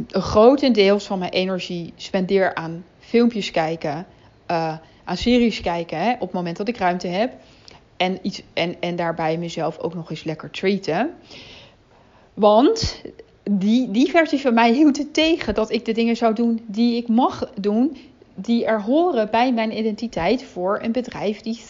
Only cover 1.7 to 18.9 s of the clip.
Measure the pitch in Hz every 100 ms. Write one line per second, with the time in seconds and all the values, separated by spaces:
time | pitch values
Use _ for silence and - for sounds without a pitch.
1.7 | 175 165 - - 180 185 196 185 - 160
2.7 | 165 - _ - 233 233 220 - 170 160
3.7 | 165 160 151 190 - - _ - 170 160
4.7 | 160 - - - 180 240 247 233 - 170
5.7 | 170 170 156 208 247 180 185 175 170 208
6.7 | 240 180 180 185 180 254 - - - -
7.7 | - _ - 185 185 208 - - - 175
8.7 | - 175 175 170 165 160 165 170 165 156
9.7 | - 165 175 160 151 160 156 156 - 190
10.7 | 196 156 170 302 - - - - - -
11.7 | _ _ _ _ _ _ - 208 214 311
12.7 | 453 - - - - - _ - 202 202
13.7 | 240 233 208 302 339 311 277 269 233 240
14.7 | 247 302 277 294 - 320 330 - 208 220
15.7 | 233 226 220 233 226 233 220 233 226 220
16.7 | 202 240 233 233 226 349 - 254 - 202
17.7 | 214 285 - - _ - - 190 233 208
18.7 | 220 202